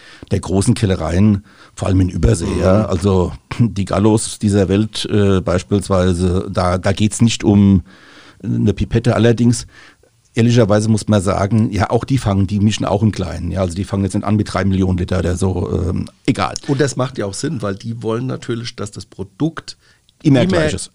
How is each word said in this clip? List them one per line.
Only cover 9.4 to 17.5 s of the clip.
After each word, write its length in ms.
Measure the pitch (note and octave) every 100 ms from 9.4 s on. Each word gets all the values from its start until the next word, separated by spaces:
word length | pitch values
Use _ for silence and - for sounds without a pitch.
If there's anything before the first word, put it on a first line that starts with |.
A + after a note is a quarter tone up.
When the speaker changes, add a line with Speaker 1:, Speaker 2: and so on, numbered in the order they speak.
| A#2+ B2 - - - _ _ _ _ -
Speaker 1:
ehrlicherweise 540 | A#2 A#2+ G2+ G#2+ A2
muss 180 | G#2+ -
man 140 | G#2+
sagen, 500 | F#2 F2 G2 A2 A#2+
ja, 180 | G2 A2
auch 160 | A#2+ -
die 140 | C3+
fangen, 260 | A2 G2 F#2
die 120 | G#2
mischen 260 | G#2+ - -
auch 160 | F#2+
im 100 | G#2+
Kleinen. 400 | F2+ F2 D#2+ E2+
Ja. 100 | F#2
Also 120 | F#2
die 100 | E2
fangen 200 | G2 G2
jetzt 100 | G2
nicht 100 | G#2
an 120 | - G#2
mit 180 | -
drei 100 | F#2+
Millionen 340 | F#2+ F#2+ F#2 F#2
Liter 220 | F2 F#2
oder 160 | E2+ F2+
so, 340 | G2 F#2 -
ähm, 340 | F2 F2 F#2+ - _ -
egal. 260 | - D#2 - -
Speaker 2:
Und 120 | C3+
das 160 | C#3 C3
macht 220 | B2+ A#2
ja 80 | G2+
auch 80 |
Sinn, 280 | F#2+ C#3+